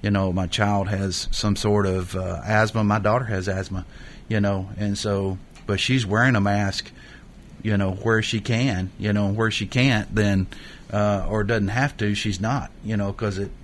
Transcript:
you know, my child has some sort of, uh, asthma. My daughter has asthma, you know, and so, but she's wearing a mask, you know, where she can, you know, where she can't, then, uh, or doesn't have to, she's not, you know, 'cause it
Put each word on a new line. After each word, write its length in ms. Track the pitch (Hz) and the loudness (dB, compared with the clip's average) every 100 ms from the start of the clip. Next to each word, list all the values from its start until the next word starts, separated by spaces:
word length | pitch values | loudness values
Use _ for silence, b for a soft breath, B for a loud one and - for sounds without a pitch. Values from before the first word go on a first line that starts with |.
you 80 | 104 | 2
know, 220 | 101 95 | 2 2
my 160 | 90 90 | 0 -2
child 400 | - 104 101 98 | 0 2 2 0
has 400 | 98 98 87 - | -2 -2 -4 -4
some 240 | - 107 | -2 0
sort 320 | 101 107 104 98 | 2 2 4 4
of, 300 | 92 90 92 | 0 -2 -6
uh, 240 | 92 87 | -4 -6
asthma. 380 | - 107 110 107 | 0 2 2 2
My 160 | 107 107 | 2 2
daughter 280 | 104 120 120 | 2 0 0
has 220 | 98 95 | -2 -2
asthma, 380 | 95 95 92 87 B B B - | -4 -4 -6 -8 B B B -2
you 140 | 110 | 0
know, 280 | 101 98 92 101 | 2 0 -4 -4
and 220 | 104 101 | -2 -2
so, 400 | 107 98 98 95 - - - | 0 0 0 -4 -10 -14 -4
but 100 | 98 | -2
she's 260 | - 131 | 2 0
wearing 300 | 104 104 127 | 2 4 4
a 60 | 113 | 4
mask, 500 | 101 101 98 - - B B B B - - - | 4 2 0 -2 -8 B B B B -20 -20 -8
you 140 | 110 104 | 0 2
know, 140 | 98 | 0
where 320 | 95 113 110 | 0 2 2
she 180 | 107 117 | 2 -2
can, 500 | 107 117 135 92 95 - | 0 0 2 0 -4 -4
you 140 | 104 | 0
know, 160 | 104 101 | 2 2
where 200 | 104 110 | 2 0
she 160 | - 101 | 0 -2
can't, 480 | 127 135 110 - | 2 4 4 0
then, 320 | 107 104 98 92 B B B B | 2 4 4 0 B B B B
uh, 360 | 104 104 101 - | 0 2 0 0
or 160 | 107 | 0
doesn't 240 | 104 113 98 | 0 0 0
have 260 | 113 143 - | 0 -2 0
to, 160 | 104 | -2
she's 260 | 101 110 92 | 0 -2 -2
not, 300 | 107 135 - - | -2 -2 -4 -10
you 140 | 104 107 | -4 -2
know, 160 | 101 | -2
'cause 240 | 101 107 95 | -2 -4 -2
it 140 | 101 - | -6 -8